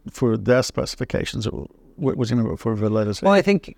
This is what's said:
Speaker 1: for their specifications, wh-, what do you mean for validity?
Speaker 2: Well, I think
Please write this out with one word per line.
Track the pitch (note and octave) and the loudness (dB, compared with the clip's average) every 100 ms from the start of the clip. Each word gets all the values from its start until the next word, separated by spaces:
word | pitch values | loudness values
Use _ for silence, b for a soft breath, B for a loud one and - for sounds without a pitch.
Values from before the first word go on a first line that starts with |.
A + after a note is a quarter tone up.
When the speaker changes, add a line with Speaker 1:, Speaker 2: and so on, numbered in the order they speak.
| - | -10
Speaker 1:
for | - A#2+ A2 | -2 0 2
their | G2+ B2 | 4 2
specifications, | - - - - B2 - - - A2 | 2 -4 -6 -6 -4 -4 -4 -6 -6
wh-, | - - _ - - | -8 -12 _ -20 -4
what | C#3 - A#2 | -2 0 0
do | A#2+ | 0
you | |
mean | A2+ - | 0 -2
for | A#2 G#2+ | -4 -2
validity? | G#2+ A2 G#2 G2 G3 | 0 0 0 0 4
Speaker 2:
Well, | |
I | G3 | 4
think | G3+ G3+ - | 4 0 -2